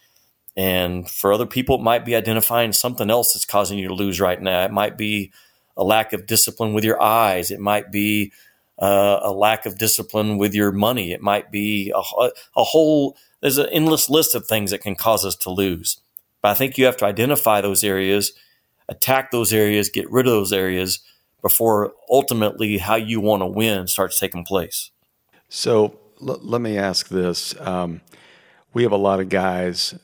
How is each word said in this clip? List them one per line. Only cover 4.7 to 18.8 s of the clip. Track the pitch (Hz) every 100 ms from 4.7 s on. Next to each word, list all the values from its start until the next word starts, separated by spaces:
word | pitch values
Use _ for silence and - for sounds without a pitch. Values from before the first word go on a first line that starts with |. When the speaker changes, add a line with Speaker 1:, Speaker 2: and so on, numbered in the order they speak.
Speaker 1:
might | 101 104 -
be | 107 104 95 _ _ _ _ -
a |
lack | 95 110 107
of | 101 101
discipline | 110 - - 110
with | 107
your | 110 -
eyes. | 107 113 107 92 87
It | 98
might | 101 104 -
be, | 101 104 104 101 _ _ _ _ -
uh, | 98 101 101 98
a | 101
lack | 98 104 110 110
of | 95
discipline | 107 - - 107 107 101
with | 104
your | 104 101
money. | 98 110 123 87
It | -
might | 101 101 -
be | 101 104 104 98
a, | -
a, | - - 123 - - -
a |
whole, | 117 160 156 151 139 - _ -
there's | 143 135
an | -
endless | 156 156 156 -
list | 151 151
of | 120 -
things | 110 98
that | 98
can | 104
cause | 92 110 98
us | 95 -
to | 95
lose. | 92 98 85 - - _ - _ _
But | 104
I |
think | 101 131 131
you | 127
have | 123
to |
identify | 104 101 127 143 113 104
those | 101 92
areas, | 104 95 95 101 101 - _ _ _ _